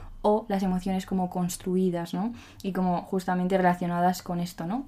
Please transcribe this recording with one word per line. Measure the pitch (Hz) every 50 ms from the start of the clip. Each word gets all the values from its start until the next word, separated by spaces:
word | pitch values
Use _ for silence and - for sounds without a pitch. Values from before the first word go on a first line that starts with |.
| - - - - -
o | 208 208 220 226 -
las | 202 190 196
emociones | 185 185 180 180 196 190 190 185
como | - 196 185 180 180
construidas, | - 185 180 175 - - - 190 180 185 185 185 170 170 170 170 -
¿no? | 180 196 240 240 - - - - - -
Y | 196 180
como | 185 185 180 175 165 -
justamente | - 202 185 180 - 185 180 180 180 190
relacionadas | 190 180 180 180 180 185 175 175 175 175 180 180 - -
con | - 175 175
esto, | 175 175 - - 165
¿no? | 165 214 262 277